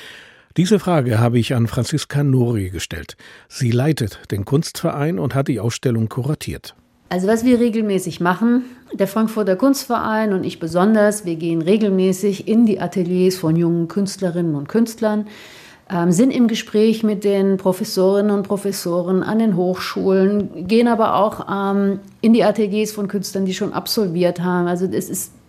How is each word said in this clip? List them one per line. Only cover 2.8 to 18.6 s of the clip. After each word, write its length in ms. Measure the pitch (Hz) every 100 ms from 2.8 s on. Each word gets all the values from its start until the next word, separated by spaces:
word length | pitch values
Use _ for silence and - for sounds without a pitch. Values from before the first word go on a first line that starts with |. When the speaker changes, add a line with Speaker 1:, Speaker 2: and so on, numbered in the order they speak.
| - 80 78 - - - _
Speaker 1:
Sie 240 | - 123
leitet 480 | 123 147 139 107 - -
den 160 | 101 98
Kunstverein 720 | 139 - - 165 143 151 185
und 160 | 143
hat 140 | 135 143
die 120 | 117
Ausstellung 480 | 117 - 131 113 110
kuratiert. 680 | - 123 151 - - - - _ _ -
Speaker 2:
Also 140 | 180 190
was 180 | 226 247
wir 140 | 240
regelmäßig 600 | 240 226 214 190 180 -
machen, 420 | 175 185 233 247 247 - -
der 160 | - -
Frankfurter 480 | 220 220 220 190 185
Kunstverein 800 | 269 269 - 233 - 220 220
und 100 | 185
ich 160 | 170 -
besonders, 680 | 160 175 202 220 208 208 175
wir 100 | 160
gehen 260 | 170 165
regelmäßig 840 | 156 214 208 185 185 185 208 196 -
in 180 | 220 226
die 140 | -
Ateliers 560 | 175 185 175 185 185 185
von 200 | 160 165
jungen 320 | 170 170 165
Künstlerinnen 680 | 208 196 - 185 175 170 143
und 120 | 143
Künstlern, 600 | 226 233 - 214 214 208 - - - - - -
ähm, 200 | 175 175
sind 200 | 175 262
im 160 | 269 226
Gespräch 560 | 226 - 214 220 220
mit 200 | 214 202
den 340 | 202 196 196 190
Professorinnen 720 | 185 180 - 190 190 202 208
und 160 | 202 196
Professoren 760 | 202